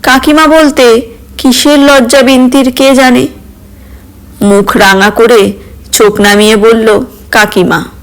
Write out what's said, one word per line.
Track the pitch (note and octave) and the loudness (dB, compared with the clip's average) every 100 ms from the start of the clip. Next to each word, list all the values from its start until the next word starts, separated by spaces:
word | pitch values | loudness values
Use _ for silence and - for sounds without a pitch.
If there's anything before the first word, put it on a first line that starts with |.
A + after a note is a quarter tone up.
কাকিমা | - C4 C#4 D4+ D#4 | -2 -2 0 0 2
বলতে | D#4 D#4 C4 B3 A#3 C#4 - - - | 2 2 2 2 2 -2 -16 -20 -6
কিসের | C4+ B3 D4 D4 | -2 -2 0 2
লজ্জা | C#4 C#4 A#3 C#4+ | 2 2 2 0
বিন্তির | B3+ C4 B3+ C4+ C4 | 2 2 2 0 -2
কে | B3 C4+ | -2 0
জানে। | C4 C4 B3 C4+ - - - - - - - - - - - | 2 2 0 -2 -8 -20 -20 -20 -20 -20 -20 -20 -20 -20 -6
মুখ | G3+ G3+ G3+ A#3 | -2 0 0 0
রাঙা | G3+ F#3+ G3+ | 0 0 -2
করে | G3+ A3+ A#3+ G3 G3+ - - - | 0 2 2 0 -4 -16 -20 -12
চোখ | - G#3+ G#3 | -2 -2 0
নামিয়ে | G3+ G#3 G#3+ A3 | 0 0 0 2
বলল, | G#3+ A3+ A3 G#3 B3 - - | 0 0 0 -2 -4 -14 -6
"কাকিমা।" | A3+ G#3 - F3+ E3+ - - | -4 -2 -2 -2 -4 -8 -16